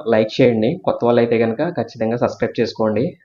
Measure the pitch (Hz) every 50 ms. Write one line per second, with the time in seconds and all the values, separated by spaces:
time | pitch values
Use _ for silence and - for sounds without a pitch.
0 | - 113 113 110 113 113 - - 135 123 117 110 110 120 175 - - - 107 -
1 | 120 120 120 120 120 117 120 113 117 113 110 - 151 175 170 - 113 - - 117
2 | 113 110 117 120 127 - - - 123 110 - - 113 104 - - 113 110 107 104
3 | 131 180 180 -